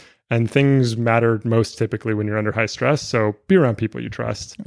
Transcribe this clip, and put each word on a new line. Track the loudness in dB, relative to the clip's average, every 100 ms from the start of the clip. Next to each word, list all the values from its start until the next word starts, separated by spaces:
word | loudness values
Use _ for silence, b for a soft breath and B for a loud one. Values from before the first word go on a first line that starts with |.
| b b -4
and | -2 0
things | 2 4 4 2 0
matter | 0 2 2 0
most | 0 0 0 -2
typically | -4 -4 -4
when | -2 -2
you're | -2
under | -2
high | -2 -2
stress. | 0 0 0
So | 0 0 0 -2 2
be | 4
around | 4 0
people | -4 -6
you | -10
trust. | -6 -6 -6 -12 -14